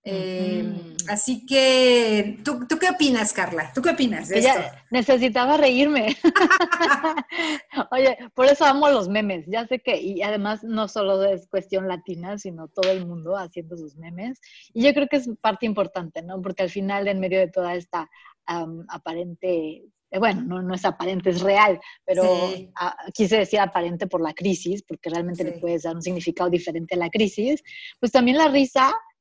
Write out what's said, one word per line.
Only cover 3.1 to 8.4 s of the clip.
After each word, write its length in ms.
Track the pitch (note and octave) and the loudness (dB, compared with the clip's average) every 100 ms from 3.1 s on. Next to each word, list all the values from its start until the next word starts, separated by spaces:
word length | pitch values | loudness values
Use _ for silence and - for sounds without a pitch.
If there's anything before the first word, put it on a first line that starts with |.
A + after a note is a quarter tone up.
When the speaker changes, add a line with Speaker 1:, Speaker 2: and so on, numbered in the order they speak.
| A#3+ G#3+ | 4 2
Speaker 1:
Carla? 400 | - F3+ E3 D#3 | 0 -2 -4 -4
¿Tú 80 | - | -2
qué 80 | E4 | 0
opinas 380 | C#4+ B3 E3 - | 2 0 -2 0
de 80 | G3 | 4
Speaker 2:
Que 60 | |
ya 120 | B3+ | 4
Speaker 1:
esto? 240 | C4 - - _ | 4 -2 -12 _
Speaker 2:
necesitaba 640 | B3 A#3+ B3+ B3 B3 B3 D4+ | -2 4 4 4 2 2 4
reírme. 580 | C#4 B3+ C#4+ C#4+ G#3+ - | 4 4 2 2 0 2
<laughs> 560 | E4+ - E4+ F#4+ F4 F4 | 2 4 4 4 2 0
Speaker 1:
<laughs> 1080 | E4 C#4 D#4+ D#4 - E4+ D#4+ D4 _ C4+ - | 2 2 0 -4 -6 -6 -4 -6 _ -8 -2
Speaker 2:
Oye, 260 | B3+ C4+ A#3+ A#3+ | 2 2 0 -10
por 120 | - | 2